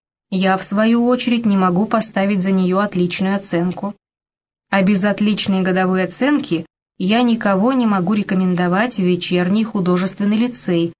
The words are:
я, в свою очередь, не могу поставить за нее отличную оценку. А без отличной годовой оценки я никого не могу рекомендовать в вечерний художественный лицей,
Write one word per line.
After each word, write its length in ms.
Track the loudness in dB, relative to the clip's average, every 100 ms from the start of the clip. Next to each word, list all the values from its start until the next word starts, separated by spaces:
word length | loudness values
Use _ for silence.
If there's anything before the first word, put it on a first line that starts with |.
| _ _ _
я, 220 | -2 0 0
в 60 |
свою 440 | -2 0 2 2 2
очередь, 380 | 0 0 0
не 120 | 2 2
могу 300 | 2 2 0
поставить 560 | 0 -2 -2 0 0
за 100 | 0
нее 260 | 2 2 2
отличную 580 | 0 0 -2 -2 -2 -2
оценку. 580 | -2 -2 -2 -4 -8 -12 _ _ _ _ _ _ _
А 120 | 0
без 220 | 2 2
отличной 580 | 0 0 0 -2 -2 -2
годовой 420 | 0 0 0 0
оценки 600 | -2 -2 0 0 0 -4 -6 _ _ -6
я 240 | -2 2
никого 500 | 2 2 0 2 2
не 140 | 2 2
могу 280 | 0 0
рекомендовать 840 | -2 0 0 0 2 0 0 -2 0
в 60 |
вечерний 600 | 0 0 0 0 0 0
художественный 720 | 0 -2 0 0 -2 -2 -2 0
лицей, 560 | 0 -4 -2 0 0 -6